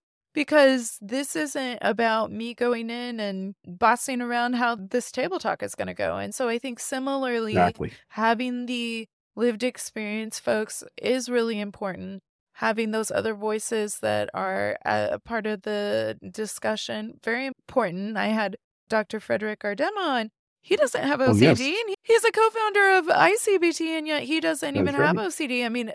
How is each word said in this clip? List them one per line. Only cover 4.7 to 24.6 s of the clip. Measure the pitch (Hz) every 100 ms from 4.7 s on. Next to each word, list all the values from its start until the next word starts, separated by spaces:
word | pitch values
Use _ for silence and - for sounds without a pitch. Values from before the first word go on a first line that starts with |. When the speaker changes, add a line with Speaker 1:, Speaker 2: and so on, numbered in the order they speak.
| 233
Speaker 1:
this | 190 247 -
table | - 330 381
talk | 208 -
is | - -
gonna | 185
go. | 180 196 185
And | 202
so | - 247
I | 240
think | 269 233
similarly, | - 262 269 269 262 233 220 214
Speaker 2:
Exactly. | 175 - - - _
Speaker 1:
having | - 226 226 254 247 247
the | 247 233 226 220 _ _ -
lived | 240 214
experience | 247 - - 220 208 214 220 -
folks | 240 214 214 - - -
is | - 254 240
really | 247 226 208
important. | 208 - 196 180 185 196 _ _ _
Having | - 226 220 220
those | 220 214
other | 202 220
voices | 208 214 214 - 226 208 -
that | 107 104 104
are | 92 - 98 104 -
a, | - 214 208
a | 202
part | - 226 214
of | 208
the | 214 208 208 220 220 214 196
discussion, | 196 214 - 220 214 - 214 220 -
very | 226 233 269
important. | - - 254 196 180 208 208
I | 202
had | 220 202 202 _ _ -
Doctor | 220 208 220
Frederick | - 220 214 208
Gardema | 208 202 339 415
on. | 330 254 220 _ _ _
He | - 381
doesn't | 269 -
have | 277 285 262
Speaker 2:
Oh, |
Speaker 1:
O |
C | 104 139
D, | 233 269
Speaker 2:
yes. | 415
Speaker 1:
and | 440
he, | 392
he's | - 453
a | 453
co-founder | 440 440 453 427 403 392 381
of | 330
I | - 330 453
C | 427 370
B | 339
T, | 311 320 320
and | 302
yet | 294
he | 247 320
doesn't | 320 311